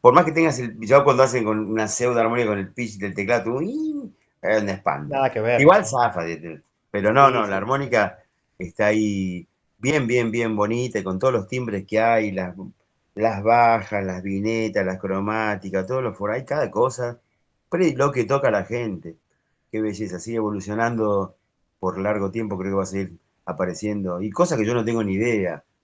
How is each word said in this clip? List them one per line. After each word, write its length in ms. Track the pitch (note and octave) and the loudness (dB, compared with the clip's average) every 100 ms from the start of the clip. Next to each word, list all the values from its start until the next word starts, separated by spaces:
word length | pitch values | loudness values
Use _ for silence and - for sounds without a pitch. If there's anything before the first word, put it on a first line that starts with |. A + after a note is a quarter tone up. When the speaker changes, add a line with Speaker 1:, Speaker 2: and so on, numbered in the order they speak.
Speaker 1:
Por 120 | B2 C3 | 8 8
más 80 | D#3+ | 4
que 60 | |
tengas 260 | D#3 E3 B2+ | 2 2 0
el, 220 | B2 A2 | -6 -8
ya 240 | G#2+ C#3 | 4 6
cuando 180 | A#2+ B2+ | 6 4
hacen 220 | C3 B2 | 4 4
con 160 | G#2+ G#2+ | 0 -2
una 280 | G#2 A2 G#2+ | -2 -2 -2
pseudo 320 | - A#2+ A#2+ | 0 0 2
armónica 280 | A2+ A#2 A2+ | 2 2 0
con 100 | G2+ | 0
el 140 | F#2 | -4
pitch 240 | - A#2 G2+ | -8 -8 -6
del 160 | G2 | -8
teclado, 300 | F#2 G2+ A#2 | -4 0 0
tú, 180 | A2 B2+ | 0 -4
¡ing! 480 | F3 D4 D#4 D4 B3 _ _ _ | -4 -4 -6 -6 -10 _ _ _
Es 200 | F#2 A2 | 0 0
un 80 | - | 0
espanto. 440 | F#2+ - C#2+ D2 | -4 -4 -4 -4
Speaker 2:
Nada 160 | C#3 C3+ | 0 0
que 100 | A#2 | 0
ver. 180 | A2 A#2+ | 0 6
Speaker 1:
Igual 260 | C#3+ G3 - | 6 6 4
zafa, 380 | C3 A#2+ F2+ | 0 0 0
de, 140 | E2 E2 | -6 -6
de, 240 | E2 D2+ _ _ _ | -10 -14 _ _ _
pero 220 | G2+ G2+ | 0 2
no, 160 | B2 C#3 | 6 6
Speaker 2:
Sí, 60 | |
Speaker 1:
no, 100 | B2 | 6
Speaker 2:
sí. 60 | G#2+ | 0
Speaker 1:
la 60 | F#2+ | -2
armónica 640 | G#2 C#3 C3+ A#2 G2 - _ _ _ _ | 0 -2 2 2 2 -2 _ _ _ _
está 280 | F2 - G#2 | -12 0 2
ahí 580 | G#2+ G#2+ G2 F#2+ F2+ E2+ _ _ _ | 2 0 0 -4 -6 -12 _ _ _
bien, 280 | C3 D3+ A#2+ | 0 0 2
bien, 240 | B2 A2+ | 0 2
bien 240 | A2+ A#2 G#2+ | 0 -2 0
bonita, 420 | G#2 A#2+ B2 G#2 | 0 0 -2 -4
y 40 | |
con 160 | F#2+ F#2 | -4 0
todos 140 | C3 | 0
los 140 | A#2+ G2 | 0 -2
timbres 380 | B2+ A#2+ G2+ G2 | -6 -4 -6 -2
que 140 | G#2+ | 0
hay, 320 | A2+ A#2 G#2+ | 2 2 0
las, 240 | F#2+ F#2 F2+ F#2+ - _ _ _ - | -4 -8 -10 -16 -18 _ _ _ -4
las 280 | A2+ G2+ | -2 0
bajas, 600 | G#2 A#2+ A#2+ A2+ F#2+ G#2 F#2+ | 2 4 6 4 0 -4 -4
las 180 | F#2 | -6
vinetas, 600 | F#2+ G2 G#2+ A2+ A2+ G2+ F#2 | -4 -4 -2 -2 0 0 -2
las 140 | F#2+ | -4
cromáticas, 840 | G2 F#2+ G2+ A2 G#2+ G2+ F#2+ F#2+ F#2 | -4 -2 -2 -2 -2 -4 -4 -4 -2
todo 160 | C3 | -4
lo 120 | B2 | -4
por 180 | G2+ G2+ | -6 -6
ahí, 140 | A#2 C3 | -6 -4
cada 260 | D3 A#2+ | -4 -2
cosa, 480 | G#2 B2+ B2+ A#2+ A#2+ _ _ _ _ _ | 0 0 0 -8 -8 _ _ _ _ _
pero 140 | E3+ F3 B2+ | 0 2 2
lo 140 | C#3+ | 0
que 100 | C3 | 0
toca 260 | G#2+ C#3 C3 | 0 2 2
la 140 | G#2 | 0
gente. 540 | F#2+ A#2+ A#2 F2+ E2 E2 _ _ _ _ _ | -2 -6 -4 -8 -12 -18 _ _ _ _ _
Qué 100 | A2 | -4
belleza, 380 | G#2+ F#2+ G#2 F2+ | -4 -4 -8 -8
sigue 180 | A2 A2+ | -6 -4
evolucionando 1000 | G#2+ G#2 F#2+ G#2+ A#2 A#2 A2 G2+ F#2 _ _ _ _ _ | -2 -4 -6 -2 -2 0 0 0 -2 _ _ _ _ _
por 180 | F#2 E2+ | -6 -2
largo 320 | G2 G#2+ G2 | -2 -2 -2
tiempo, 260 | A2 A2 F#2+ | -4 -6 -6
creo 140 | F#2+ | -2
que 60 | G2 | -2
va 60 | |
a 40 | F#2 | -2
seguir 300 | G2 F#2 E2+ _ _ - | -4 -8 -10 _ _ -12
apareciendo, 760 | E2 F#2 F2+ G#2+ G#2 F#2 F2 | -6 -4 -4 -6 -4 -4 -4
y 80 | G#2 | -6
cosas 280 | G2 F3 C#3 | 0 0 2
que 80 | G#2+ | 0
yo 80 | |
no 120 | A#2+ A2+ | 0 0
tengo 180 | A2+ | -2
ni 100 | G#2 | 0
idea, 500 | F#2+ A#2 A2 F2+ D2+ _ _ | 0 0 0 -2 -4 _ _